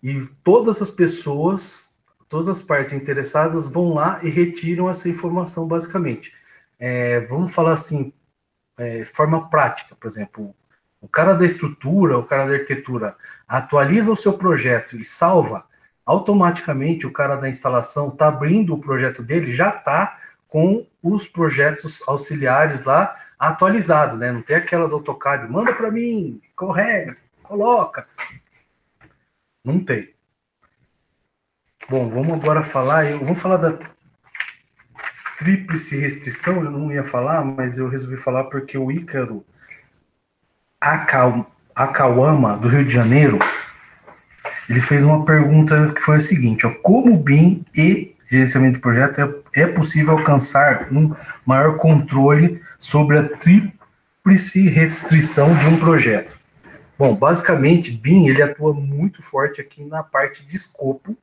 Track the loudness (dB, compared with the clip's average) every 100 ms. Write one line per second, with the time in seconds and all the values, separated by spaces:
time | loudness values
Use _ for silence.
0 | -10 -8 -10 _ 2 4 2 -2 -4 0
1 | 0 0 -6 -4 -2 -4 -6 -8 -10 _
2 | _ _ _ -6 -6 -6 -4 -4 -2 -6
3 | -6 -6 -4 -2 -2 -2 -4 -2 -2 0
4 | -2 -4 -4 0 -2 -2 -6 -4 -4 -4
5 | -6 -6 -6 -6 -6 -8 -6 -4 -4 -4
6 | -4 -6 -12 -20 _ _ _ _ -8 -4
7 | -2 -2 -4 -6 -4 0 0 0 -2 -6
8 | -8 -12 _ _ _ _ _ -14 -10 -10
9 | -8 -2 0 -2 -2 0 0 -4 -16 _
10 | -14 -12 -14 -14 -18 -18 _ _ _ _
11 | -6 0 2 4 2 0 -8 -8 -2 2
12 | 2 0 -2 -4 -2 -4 -4 -8 -8 -8
13 | -8 -10 -20 -20 -8 -6 -2 0 2 2
14 | 2 0 -2 0 0 0 0 -2 -4 -12
15 | -8 -2 2 2 0 -6 -14 _ _ _
16 | -4 -2 0 2 2 0 -4 -4 -4 -4
17 | -6 -6 -6 -4 -6 -6 -4 -2 -4 -6
18 | -6 0 0 2 0 2 0 -4 -4 -4
19 | -4 -6 -6 -4 -2 0 -2 -2 -2 -2
20 | -2 -8 -20 _ _ 0 2 0 -4 _
21 | -4 -2 -4 -4 -2 0 0 -2 -8 -10
22 | -6 -6 -6 -6 0 2 0 -2 0 0
23 | 0 -6 -20 -4 -4 0 0 2 2 2
24 | 2 -2 -4 -6 -2 -2 -2 -2 -2 -4
25 | -6 -8 -4 -4 -4 -4 -2 -2 -4 -4
26 | -4 -6 -6 -12 _ -10 -6 -2 -2 -2
27 | -6 -14 _ _ -10 -4 0 0 -2 -8
28 | -18 -18 -18 -20 _ _ _ _ _ _
29 | _ _ _ _ _ _ -4 -4 -2 -6
30 | -8 _ _ _ _ _ _ _ _ _
31 | _ _ _ _ _ _ _ _ -6 -4
32 | -4 -4 -4 -2 -2 -2 -2 -4 0 0
33 | 0 -2 -4 -4 -2 0 0 -4 -10 _
34 | _ _ _ -16 -16 -20 _ _ _ -20
35 | -18 -16 -18 -6 -2 -2 -2 -6 -6 -6
36 | -6 -8 -10 -6 -4 -4 -4 -6 -6 -6
37 | -6 -4 -2 -2 -2 -4 -6 -6 -6 -6
38 | -8 -8 -4 -4 -4 -8 -8 -6 -6 -6
39 | -6 -8 -6 -10 -16 _ _ -20 _ _
40 | _ _ _ _ _ _ _ _ -2 -2
41 | 0 2 2 0 -6 _ _ -6 -4 0
42 | 2 4 4 4 2 0 0 2 2 2
43 | 4 4 4 2 0 -4 -12 -20 -20 _
44 | -20 -20 _ _ -14 -12 -4 -2 2 4
45 | 4 4 4 4 6 6 6 4 2 0
46 | 2 4 4 2 2 0 -2 0 4 4
47 | 6 4 4 6 6 4 -2 0 2 2
48 | -2 _ _ 2 2 4 4 2 2 2
49 | 2 0 -4 -6 -6 0 2 2 0 2
50 | 2 2 4 2 2 2 2 0 -2 2
51 | 2 0 -12 -8 0 2 2 4 4 4
52 | 2 2 4 6 4 0 -10 -12 -2 0
53 | 4 2 0 0 4 6 4 -6 _ _
54 | _ _ 4 4 4 2 4 4 2 0
55 | 2 4 4 4 4 4 4 4 4 4
56 | 2 0 -4 -16 _ _ -20 -20 _ 0
57 | 2 4 2 2 2 2 4 4 2 -4
58 | 4 6 6 4 2 0 -2 -2 -4 -2
59 | -4 -4 -8 -4 -4 -6 -16 -18 -12 -12
60 | -6 -4 -4 -6 -12 -10 -10 -8 -6 -6
61 | -10 -14